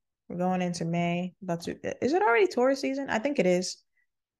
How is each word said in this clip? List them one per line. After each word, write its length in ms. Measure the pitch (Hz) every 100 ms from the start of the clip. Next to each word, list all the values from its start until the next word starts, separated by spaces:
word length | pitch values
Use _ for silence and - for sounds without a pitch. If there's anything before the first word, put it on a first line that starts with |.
| _ _ _
We're 100 | 175
going 240 | 180 185
into 220 | 180 170
May. 520 | 165 170 170 170 180 -
About 200 | 185 170
to, 160 | - - - -
is 100 | 240
it 80 | 339
already 260 | 415 466 370
Taurus 340 | - 254 277
season? 280 | 269 269 277
I 100 | 220
think 200 | 277 285
it 60 | 180
is. 320 | 180 185 - _ _ _ _ _ _